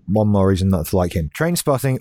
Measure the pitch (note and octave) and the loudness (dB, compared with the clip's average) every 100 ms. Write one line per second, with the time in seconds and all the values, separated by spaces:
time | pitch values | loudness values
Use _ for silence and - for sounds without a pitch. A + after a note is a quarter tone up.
0 | - G#2+ G#2+ G2+ F#2+ F#2 F#2+ F#2 D#2 F#2+ | -2 0 2 2 2 2 2 0 0 -2
1 | F2 F2+ D2+ - E3 F3 - C3 C#3 C3 | 0 -2 -6 -4 -2 -2 -2 -2 -2 -4